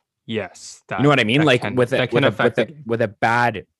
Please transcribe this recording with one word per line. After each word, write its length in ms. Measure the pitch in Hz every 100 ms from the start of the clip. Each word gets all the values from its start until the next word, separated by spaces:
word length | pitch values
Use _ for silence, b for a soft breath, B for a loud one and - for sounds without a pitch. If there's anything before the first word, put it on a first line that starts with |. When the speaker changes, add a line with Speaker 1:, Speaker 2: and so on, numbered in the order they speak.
| _ _ -
Speaker 1:
yes, 560 | 110 92 - - - -
Speaker 2:
You 120 | 98
know 60 | 143
what 100 | 135
I 40 |
Speaker 1:
that, 40 | 107
Speaker 2:
mean? 120 | 139
Speaker 1:
that 60 | 151
Speaker 2:
Like, 160 | 123
Speaker 1:
can, 120 | 107
Speaker 2:
with 180 | 123 120
a, 20 | 131
Speaker 1:
that 140 | 127
can 60 | 120
Speaker 2:
with 80 |
a, 40 | 135
Speaker 1:
affect 160 | 101
Speaker 2:
with 100 | 120
Speaker 1:
the 80 | 123
Speaker 2:
a, 120 | 110 147
Speaker 1:
game. 80 | 123
Speaker 2:
with 160 | 117
a 60 | 110
bad 580 | - 117 120 120 104 - _